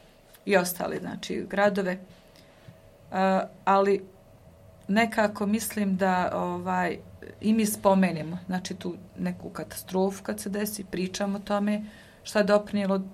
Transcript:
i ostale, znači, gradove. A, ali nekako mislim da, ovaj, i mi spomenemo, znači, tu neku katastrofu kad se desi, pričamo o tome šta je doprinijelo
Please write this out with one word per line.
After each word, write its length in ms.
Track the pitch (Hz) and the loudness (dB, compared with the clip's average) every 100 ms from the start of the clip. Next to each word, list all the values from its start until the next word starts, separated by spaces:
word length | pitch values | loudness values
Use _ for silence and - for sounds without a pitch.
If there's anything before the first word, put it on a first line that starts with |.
| - _ _ - | -20 _ _ -12
i 120 | - 196 | 2 2
ostale, 420 | 180 - - 156 | 2 -4 -6 -6
znači, 480 | 180 - - - - | -8 -10 -8 -8 -4
gradove. 480 | 196 208 196 185 185 - - - - - - - - - - - | 2 2 2 -2 -4 -10 -20 -20 -20 -20 -20 -20 -20 -20 -20 -6
A, 300 | - 190 190 - - | 0 2 2 0 -4
ali 400 | - 196 196 190 - - - - - - - - - | 4 4 6 2 0 -18 -20 -20 -20 -20 -20 -18 0
nekako 580 | 202 226 226 208 214 202 | 2 2 2 0 0 0
mislim 500 | 214 - - 196 185 | 0 -2 -2 0 2
da, 340 | 190 180 175 | 2 2 0
ovaj, 640 | 180 180 180 180 180 175 - - - - - | -2 -2 -4 -2 0 0 -4 -12 -18 -18 -4
i 120 | 214 | 2
mi 140 | 226 214 | 2 2
spomenemo, 720 | - 202 190 185 165 151 180 - | 2 4 6 4 2 -6 -8 -6
znači, 280 | 185 - | -6 -6
tu 200 | 185 180 165 - - | -8 -8 -10 -14 -6
neku 320 | 180 180 170 | -6 -6 -10
katastrofu 720 | - 156 - - 185 190 196 | -10 -10 -12 -4 0 0 -2
kad 160 | - 214 | -8 -8
se 100 | 202 | -6
desi, 340 | 202 208 - | -4 -4 -6
pričamo 540 | 190 180 185 - 202 202 | -8 -4 -4 -2 -4 -4
o 20 | |
tome 440 | 202 208 202 208 214 - - - | -2 0 0 -2 -4 -16 -20 -18
šta 160 | - 214 | -4 0
je 60 | |
doprinijelo 560 | 202 208 208 208 196 196 190 | 4 4 2 -2 0 0 -2